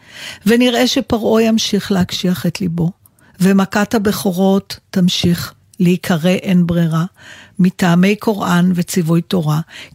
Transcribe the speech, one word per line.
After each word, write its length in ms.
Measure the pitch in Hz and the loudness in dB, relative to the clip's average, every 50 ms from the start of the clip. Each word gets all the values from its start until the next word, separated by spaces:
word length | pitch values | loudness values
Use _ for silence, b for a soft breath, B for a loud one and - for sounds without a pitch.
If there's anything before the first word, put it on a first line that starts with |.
| B B B B B B B B B | B B B B B B B B B
ונראה 400 | 202 233 240 247 247 233 233 254 | 0 2 2 2 2 2 0 0
שפרעה 560 | 247 - 277 - - 247 220 220 208 220 220 | 0 0 -2 -2 -2 -2 -2 0 2 2 2
ימשיך 500 | 226 220 226 220 - - - 196 - - | 2 2 0 0 -2 -2 -4 -4 -2 -2
להקשיח 540 | 202 180 180 - - - - 180 180 - - | -2 -2 -2 -2 -4 -4 -2 -2 -2 -2 -2
את 140 | 175 - - | -4 -4 -4
ליבו. 320 | 196 180 165 170 165 170 - _ _ b b b b b b b | -6 -4 -2 -2 -2 -2 -4 _ _ b b b b b b b
ומכת 540 | 180 190 196 196 190 - - 208 208 - - | 2 2 4 2 2 2 0 -2 -2 0 -2
הבכורות 840 | 226 196 214 202 - - 202 175 180 190 190 190 196 - - - - _ _ | -2 -2 -2 -2 -2 -2 -4 -2 0 2 2 2 0 -2 -6 -14 -18 _ _
תמשיך 640 | - 190 180 185 - - - 175 170 - - - - _ _ _ _ - | -2 0 0 0 0 0 0 0 0 -2 -4 -10 -14 _ _ _ _ -2
להיקרא 500 | 180 170 185 175 - - 185 156 156 185 | 0 0 0 0 -2 -2 -2 0 0 0
אין 360 | 185 - - 202 185 180 175 | 0 0 0 0 2 2 2
ברירה, 380 | 170 170 170 170 160 160 160 170 196 _ B B B B B B B B B | 2 0 0 0 0 0 -2 -4 -4 _ B B B B B B B B B
מטעמי 580 | 175 190 - - 196 175 170 175 180 196 208 | 0 0 0 0 0 2 4 4 4 2 2
קוראן 560 | 208 - 233 214 190 - 190 180 175 180 185 185 | 0 -2 -2 -2 -2 -2 0 0 2 2 2 0
וציווי 480 | 175 175 - - 190 165 156 170 170 | 0 -2 -2 -2 -2 0 0 0 0
תורה, 380 | 170 - - 180 160 151 151 156 165 B B B B B | 0 -2 -4 -2 -2 0 -2 -2 -4 B B B B B